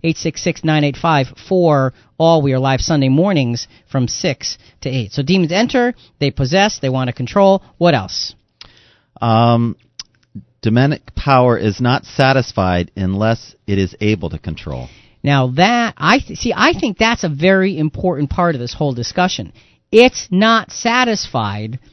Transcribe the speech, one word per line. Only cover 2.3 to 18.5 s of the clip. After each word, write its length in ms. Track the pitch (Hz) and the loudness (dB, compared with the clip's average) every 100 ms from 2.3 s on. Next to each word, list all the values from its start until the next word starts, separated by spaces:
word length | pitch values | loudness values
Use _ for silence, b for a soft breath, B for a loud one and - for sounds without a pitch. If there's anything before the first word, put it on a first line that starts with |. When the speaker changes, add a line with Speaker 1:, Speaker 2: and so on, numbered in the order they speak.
| 165 | 4
Speaker 1:
We 100 | 139 | 2
are 60 | 131 | 0
live 220 | 135 131 | 0 -2
Sunday 280 | - 151 131 | 0 0 2
mornings 580 | 139 196 165 120 117 - b _ | 2 2 0 -2 -4 -10 b _
from 160 | 135 120 | -4 -2
six 520 | - 170 127 - - b b | -2 -4 -4 -8 -12 b b
to 80 | 135 | -6
eight. 240 | 131 104 | -6 -6
So 100 | - | -6
demons 280 | 139 190 156 | 0 2 2
enter, 440 | 185 247 262 247 - b - | 0 0 2 0 -4 b -4
they 100 | 139 | -4
possess, 500 | - 131 190 208 - | -2 0 2 0 0
they 100 | 135 | -4
wanna 240 | 131 127 | -2 -4
control. 500 | - 123 202 196 190 b - | -4 -2 2 4 2 b 0
What 160 | 170 131 | 2 2
else? 400 | 92 - - - _ _ b b b b b - | -2 -10 -10 -14 _ _ b b b b b -4
Speaker 2:
Um, 580 | 117 113 117 117 117 - _ - - _ _ 101 - _ | 2 4 6 4 0 -4 _ -20 -20 _ _ -20 -20 _
demonic 540 | 113 120 139 - - - | 0 2 2 0 -8 -8
power 420 | 143 131 123 117 | 2 4 4 2
is 240 | 104 98 | 0 0
not 240 | 123 127 - | 0 0 -4
satisfied 880 | - 135 135 - - 92 90 87 - | 0 2 2 0 -2 0 0 -2 -4
unless 600 | 95 98 110 113 - _ - | -4 0 0 -2 -6 _ -4
it 140 | 98 | -2
is 160 | 95 - | -2 -2
able 300 | 107 101 85 | -2 -2 -4
to 80 | 80 | -8
control. 500 | 90 76 76 64 62 b b b | -10 -10 -10 -12 -12 b b b
Speaker 1:
Now 240 | 143 139 127 131 | 0 0 0 0
that, 400 | 202 240 233 - | 2 2 -2 -4
I 220 | 156 262 | 0 0
th-, 180 | - - | -2 -8
see, 160 | 240 185 | -4 0
I 180 | 277 196 | 0 0
think 200 | 254 180 | -4 -2
that's 240 | 226 233 | -2 0
a 60 | 170 | -4
very 500 | 139 180 190 190 156 | 0 2 4 2 -2
important 500 | 151 - 180 147 143 | -4 -2 -4 -2 -4
part 240 | - 175 | 0 -2